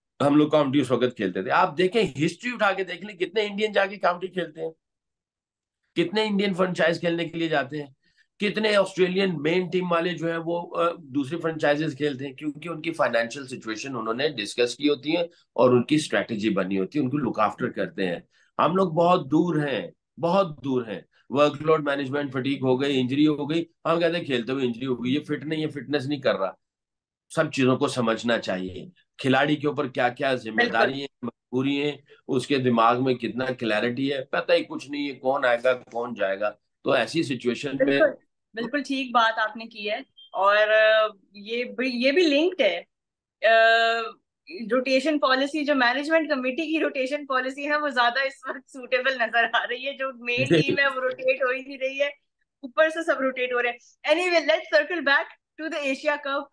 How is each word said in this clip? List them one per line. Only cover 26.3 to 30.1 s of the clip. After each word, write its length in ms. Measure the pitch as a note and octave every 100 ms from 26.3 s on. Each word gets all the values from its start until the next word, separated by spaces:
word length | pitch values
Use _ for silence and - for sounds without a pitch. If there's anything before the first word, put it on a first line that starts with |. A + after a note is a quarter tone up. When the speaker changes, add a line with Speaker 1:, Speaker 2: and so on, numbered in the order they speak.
Speaker 1:
रहा। 240 | G2 F#2 - _ _ _ _ _ _ _ -
सब 140 | D#3
चीजों 260 | C3+ B2+ B2+
को 120 | C#3
समझना 500 | B2+ A2+ A2 A#2+ A2+
चाहिए, 520 | G#2+ F#2 F#2 F#2 - _ _ -
खिलाड़ी 360 | - C3 D3 D3
के 120 | D3
ऊपर 200 | C#3 C#3
क्या 200 | C3+
क्या 260 | B2